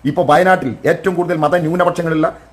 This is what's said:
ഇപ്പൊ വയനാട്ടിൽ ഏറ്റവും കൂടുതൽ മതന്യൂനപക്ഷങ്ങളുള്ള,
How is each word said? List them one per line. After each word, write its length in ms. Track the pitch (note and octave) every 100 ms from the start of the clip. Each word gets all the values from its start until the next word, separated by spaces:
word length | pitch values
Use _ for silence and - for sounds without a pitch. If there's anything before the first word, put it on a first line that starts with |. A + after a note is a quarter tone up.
| C#3
ഇപ്പൊ 180 | D#3+
വയനാട്ടിൽ 520 | D3 D3+ F#3 F#3 C3 A2 C#3+
ഏറ്റവും 300 | E3 F#3+ F3
കൂടുതൽ 220 | E3+ E3
മതന്യൂനപക്ഷങ്ങളുള്ള, 960 | D3 F3 D#3 F3 F3 - E3 D#3+ D#3+ - -